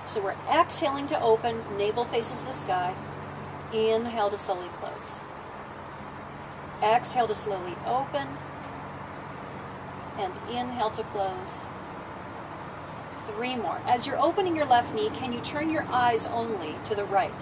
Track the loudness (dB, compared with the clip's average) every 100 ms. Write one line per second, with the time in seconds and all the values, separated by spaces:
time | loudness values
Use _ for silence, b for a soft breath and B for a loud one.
0 | -2 0 0 -2 2 4 4 2 0 0
1 | 0 4 6 6 6 -2 -4 2 2 2
2 | 2 0 0 -6 0 0 2 2 2 -2
3 | -4 -4 -4 -10 -10 -10 -4 2 4 4
4 | 2 2 0 0 -2 -2 -2 -6 -8 -8
5 | -8 -8 -8 -10 -12 -12 -12 -12 -8 -8
6 | -8 -12 -12 -12 -6 -6 -6 0 4 4
7 | 4 0 2 0 -2 -2 -4 -4 0 0
8 | 0 -2 -4 -6 -8 -8 -10 -10 -10 -10
9 | -2 -2 -2 -10 -10 -10 -10 -10 -10 -10
10 | -8 -2 -2 -2 -6 -4 -2 0 0 0
11 | -2 0 0 -2 -8 -10 -8 -6 -6 -8
12 | -10 -12 -2 -2 -2 -10 -10 -10 -12 -4
13 | -4 -2 -6 -2 -2 2 0 0 2 2
14 | 4 4 4 6 4 4 8 6 6 0
15 | 2 2 0 -2 -2 -2 0 2 4 6
16 | 6 4 2 0 0 0 -2 -2 -2 -2
17 | 4 4 2 -2